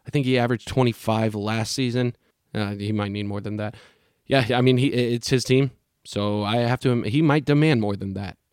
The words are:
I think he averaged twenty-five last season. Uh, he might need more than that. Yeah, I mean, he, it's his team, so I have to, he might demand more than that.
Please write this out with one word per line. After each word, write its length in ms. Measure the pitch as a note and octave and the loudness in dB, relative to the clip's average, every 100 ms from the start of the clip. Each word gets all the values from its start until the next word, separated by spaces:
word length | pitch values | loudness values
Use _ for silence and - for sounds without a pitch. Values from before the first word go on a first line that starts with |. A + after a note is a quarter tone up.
| - | -6
I 20 | |
think 160 | D3+ B2+ | -2 2
he 140 | B2+ | 2
averaged 300 | A#2+ A#2+ - | 2 0 -2
twenty-five 680 | - B2 A2+ - A2 A2 G#2 | 0 2 0 0 0 0 -2
last 380 | G#2 A2 G#2+ | -4 -4 -4
season. 420 | - B2+ B2 B2 - _ _ _ | -2 -2 0 -2 -4 _ _ _
Uh, 220 | - G2+ G2+ | -6 -6 -4
he 160 | G#2 | -4
might 200 | G#2+ G2+ | -2 -2
need 140 | G#2 G2+ | -4 -6
more 160 | G2+ | -6
than 160 | G2+ G#2 | -6 -6
that. 180 | G#2+ - - _ _ _ - | -8 -10 -20 _ _ _ -2
Yeah, 200 | C3+ A2+ | 0 2
I 80 | A2+ | 2
mean, 160 | B2+ B2+ | 4 4
he, 100 | C3+ | 2
it's 420 | B2 A#2+ A#2+ - | 0 0 -2 0
his 140 | C3 | -2
team, 280 | A#2 C3 C3+ - _ _ - | 2 2 2 -4 _ _ -10
so 380 | G2+ G#2 G#2 | -4 -2 -2
I 140 | G2+ A#2 | 0 0
have 220 | A#2+ B2+ | 0 0
to, 200 | C3 A#2+ | 0 0
he 200 | - C3+ | 0 2
might 240 | D#3+ D3+ C#3 | 4 2 2
demand 360 | D3 D#3+ B2 | 4 4 2
more 140 | G#2 G2+ | 0 -4
than 180 | G2 | -6
that. 240 | G2 G2 - _ | -8 -8 -12 _